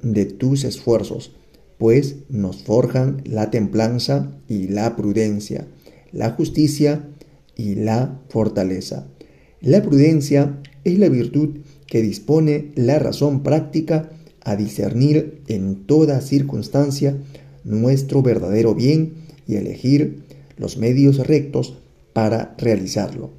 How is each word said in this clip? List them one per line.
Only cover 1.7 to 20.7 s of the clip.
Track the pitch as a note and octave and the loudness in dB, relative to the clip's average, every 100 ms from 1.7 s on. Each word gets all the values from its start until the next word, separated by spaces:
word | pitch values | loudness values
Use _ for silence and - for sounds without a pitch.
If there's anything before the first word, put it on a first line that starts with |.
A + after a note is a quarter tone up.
| - | -2
pues | A2+ B2+ C#3+ - - | 4 4 2 -6 -8
nos | B2 F#2+ - | -4 -4 -6
forjan | - A2+ B2 C3 C3 C#3 | -2 0 2 0 0 -2
la | - G#2+ A2 | -6 -4 -2
templanza | A#2+ G2 G#2+ A2 A#2+ - C#3 C#3 - - | 0 0 0 0 0 -2 -2 -2 -10 -8
y | G#2+ F#2 | -4 -2
la | G#2 A2+ A2+ | -2 -2 -2
prudencia, | G#2 G2+ G#2+ G#2 G2+ - - - - - _ | -2 0 0 -2 -6 -10 -12 -18 -20 -20 _
la | - A2+ | -6 -4
justicia | - D#3+ - D3+ - D3 D3 - - - _ _ - | -2 -2 0 0 2 0 0 -6 -18 -20 _ _ -8
y | G#2+ | -6
la | G2 G#2+ A2 C3 - - | -2 -2 0 -2 -6 -6
fortaleza. | A2+ G#2+ G#2 F#2 F#2+ - - - - - _ _ _ | -2 -2 0 -2 -4 -8 -12 -12 -20 -20 _ _ _
La | B2+ F#3+ | 2 2
prudencia | G#3 C#3 D3+ D#3+ - C#3 C#3 - - - | 4 4 6 4 2 2 2 -4 -14 -6
es | F#3 F#3 | 0 2
la | F#3 | 4
virtud | B2+ C3+ C#3+ D3+ - - - - | 2 0 -2 -2 -4 -16 -20 -4
que | A#2 | 0
dispone | A2 F#2+ - D#3 D#3 D3 D3+ - | 0 -2 0 2 4 0 -4 -2
la | A#2+ D3+ | 2 2
razón | A#2+ - C#3+ C#3 | 0 0 0 0
práctica | C#3 D3+ - D#3+ D#3+ D#3+ D#3+ - - _ | 0 0 0 -4 -2 -2 -4 -12 -20 _
a | - | -6
discernir | G2+ G#2 - G#2 A2+ C#3+ D3+ - - - | -4 -4 -4 -2 2 4 4 0 -8 -6
en | G#2 G2 G2 - | -4 -4 -4 2
toda | D3+ D3+ C3+ | 4 4 2
circunstancia | - C#3 C#3 A#2 G#2+ C#3 C#3+ C3+ C#3 C#3 - - - - | 0 0 0 -4 -2 0 0 0 -2 -2 -8 -18 -20 -16
nuestro | A2+ G#2+ B2 C#3 C#3 C#3 | -4 0 2 2 2 2
verdadero | B2+ A2 F2+ G#2+ A2+ | 2 2 0 2 2
bien | G#2+ B2 D#3+ D#3+ - - - - | 2 2 2 0 -6 -20 -16 -6
y | D#3 | -4
elegir | A2 - B2+ C#3+ - - - - - - | -4 -4 2 2 2 -4 -18 -20 -20 -10
los | G2+ | -10